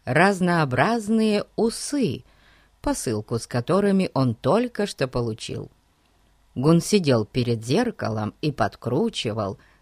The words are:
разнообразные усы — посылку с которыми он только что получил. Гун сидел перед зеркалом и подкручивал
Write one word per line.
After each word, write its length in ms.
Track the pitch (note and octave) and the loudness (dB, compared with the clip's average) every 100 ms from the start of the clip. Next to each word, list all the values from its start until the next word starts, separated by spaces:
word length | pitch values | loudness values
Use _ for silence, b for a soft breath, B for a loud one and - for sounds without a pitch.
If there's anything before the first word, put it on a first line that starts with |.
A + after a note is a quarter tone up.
| - | -6
разнообразные 1400 | C3 F#3+ F#3+ F3+ E3+ D3 A#2+ E3+ A#3 G3+ A3+ A3 G#3 - - | 0 2 2 0 2 0 2 0 0 0 0 2 0 -2 -2
усы — 680 | A3+ - - D4 G3+ A2+ - b b b b _ - | -2 -2 -6 -2 -2 -2 -10 b b b b _ -4
посылку 500 | - - G#2+ - A#2+ | -4 -2 -4 -4 -6
с 100 | - | -4
которыми 600 | B2 A#2+ F3+ G3+ G3 F#3 | -6 0 2 2 2 0
он 200 | C#3 B2+ | 0 0
только 540 | A2 B2 G3 B3 - G3+ | 0 0 2 0 -4 -6
что 220 | - C3 | -4 -4
получил. 600 | B2+ A#2 A2+ - A2 G2 - _ _ _ _ _ _ _ - | -2 -4 -6 -10 -10 -12 -18 _ _ _ _ _ _ _ 0
Гун 240 | C#3 E3+ | 4 4
сидел 460 | - G#3 D3+ A#2 G#2+ | 4 2 4 2 2
перед 400 | C3 A#2+ A2+ A2 | -2 0 -2 0
зеркалом 680 | E3 A#3+ - G#2+ A2 G#2+ - | 0 0 -4 -4 -4 -4 -2
и 140 | D#3 | -4
подкручивал 1040 | C3+ G#2 - A2+ C3 A3+ - A#2+ G#2+ G2 - b b | 0 -2 -2 -2 0 0 -2 -4 -4 -4 -6 b b